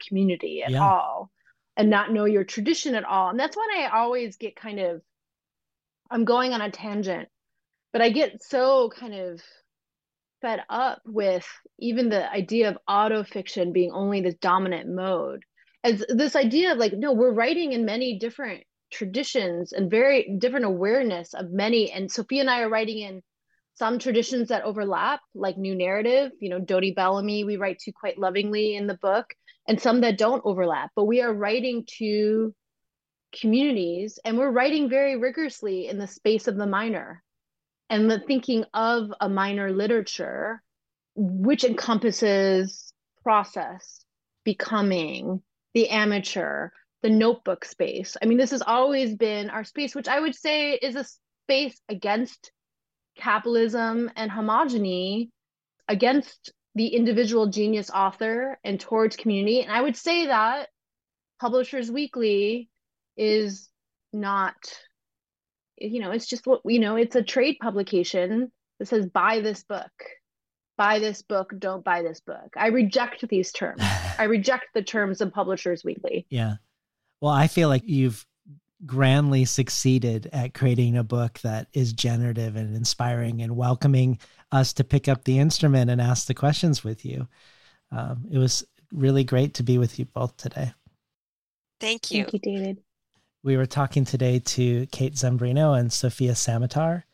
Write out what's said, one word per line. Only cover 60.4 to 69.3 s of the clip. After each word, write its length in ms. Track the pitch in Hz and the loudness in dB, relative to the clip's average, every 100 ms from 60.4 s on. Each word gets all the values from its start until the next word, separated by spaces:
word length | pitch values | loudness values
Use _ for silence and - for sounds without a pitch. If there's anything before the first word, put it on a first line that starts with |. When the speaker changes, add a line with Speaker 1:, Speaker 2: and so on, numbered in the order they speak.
| 220 277 - _ _ _ _ _ _ - | 2 0 -8 _ _ _ _ _ _ -6
Speaker 1:
Publishers 520 | 240 254 247 269 233 | 0 0 0 -4 -4
Weekly 800 | 262 294 247 220 202 208 240 233 _ _ _ _ - | -4 -4 -2 2 2 2 -2 -6 _ _ _ _ -4
is 520 | 214 214 208 196 - _ _ _ _ | 0 2 0 -6 -16 _ _ _ _
not, 420 | 208 196 196 190 - - - - _ _ _ _ _ _ _ _ - | -6 -2 0 -2 -4 -16 -20 -20 _ _ _ _ _ _ _ _ -12
you 220 | 214 233 | -8 -6
know, 120 | 190 | -4
it's 160 | 226 - | -4 -4
just 180 | 247 262 | -4 0
what, 140 | 262 202 | 0 2
you 140 | 233 | 2
know, 160 | 214 226 | 2 2
it's 200 | 233 247 | 2 2
a 80 | |
trade 340 | 196 269 277 285 | 0 2 2 0
publication 920 | 226 202 190 185 175 190 180 226 254 _ _ - | -2 -2 0 0 0 0 0 0 -2 _ _ -12
that 80 | 202 | -2
says, 200 | 226 185 | 0 2
"Buy 320 | 190 196 | 2 2